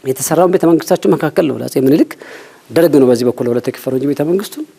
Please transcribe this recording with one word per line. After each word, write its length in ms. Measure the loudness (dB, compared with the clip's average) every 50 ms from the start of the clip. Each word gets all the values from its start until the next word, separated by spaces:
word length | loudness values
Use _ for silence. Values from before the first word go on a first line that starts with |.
| -4
የተሰራውን 480 | -6 -6 -6 -2 -2 2 2 2 2
ቤተ 120 | 2 2 2
መንግስታቸው 440 | 4 2 2 2 -2 -2 -2 2 0
መካከል 340 | 0 0 0 -2 -2 0 -2
ነው 100 | -2 -4
ለአጼ 180 | -6 -8 -4 -4 0
ምኒልክ። 300 | 2 2 2 2 2 0 -2 -20 -20 -20 -20 -20 -20 -20 -20 _ _ _
ደርግ 240 | 0 2 2 4 4
ነው 120 | 4 4
በዚህ 180 | 4 4 2 2
በኩል 200 | -2 -2 -2 -4
ሁለት 200 | -2 -2 -2 -4
የከፈለው 300 | -6 -8 -6 -8 -6 -4
እንጂ 100 | -4 -2
ቤተ 140 | -4 -2 -2 -2
መንግስቱን 420 | -2 -2 -2 -4 -6 -12 -14 -16 -16 _